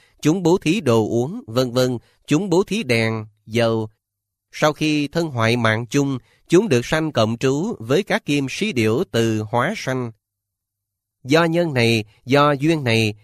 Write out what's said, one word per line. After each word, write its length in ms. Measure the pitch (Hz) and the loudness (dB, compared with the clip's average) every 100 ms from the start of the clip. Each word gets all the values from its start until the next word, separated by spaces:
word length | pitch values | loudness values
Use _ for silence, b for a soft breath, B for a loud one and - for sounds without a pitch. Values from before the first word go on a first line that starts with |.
| b b | b b
chúng 220 | 143 185 | 0 2
bố 140 | 170 180 | 2 2
thí 240 | 151 202 | 2 0
đồ 280 | 143 113 101 | 2 2 2
uống, 340 | 113 127 226 - | -2 -4 -8 -6
vân 240 | 117 131 | -2 -2
vân, 260 | 120 127 120 b b - | 0 0 -2 b b -2
chúng 220 | 151 202 | 0 2
bố 140 | 170 | 0
thí 200 | 196 208 | 0 -2
đèn, 420 | 135 117 113 110 107 _ - | -2 0 0 -4 -10 _ -6
dầu. 440 | 113 117 113 107 _ _ _ _ _ _ | 0 0 0 -4 _ _ _ _ _ _
Sau 220 | - 151 | -2 -2
khi 340 | 147 156 151 143 | 0 -2 -2 -2
thân 200 | 170 165 | -4 -4
hoại 300 | 123 113 120 | 0 0 2
mạng 280 | 113 110 117 | 0 0 0
chung, 320 | 143 139 131 b b b | 0 0 -2 b b b
chúng 220 | 170 220 | 2 4
được 160 | 123 - | 0 0
sanh 260 | 160 160 | -2 -2
cộng 260 | 127 107 117 | 0 0 0
trú 380 | 131 139 208 - | 0 0 -2 -4
với 240 | 113 147 | -2 -2
các 220 | 214 208 - | 0 -4 -2
kim 220 | 143 135 | -2 -2
sĩ 220 | - 214 | -4 -4
điểu 320 | 131 110 120 196 | 0 0 0 -2
từ 300 | 117 117 110 | 0 0 -2
hóa 320 | 107 120 143 220 | -2 -2 -2 -4
sanh. 340 | - 131 120 110 _ _ _ _ _ _ _ _ _ _ | -6 -6 -8 -12 _ _ _ _ _ _ _ _ _ _
Do 200 | 127 156 | 0 2
nhân 300 | 170 165 175 | 2 0 0
này, 320 | 127 117 113 104 b - | 2 2 2 -2 b 0
do 260 | 139 147 | 2 4
duyên 320 | 139 151 160 | 2 0 0
này, 320 | 127 113 110 104 | 2 0 0 -4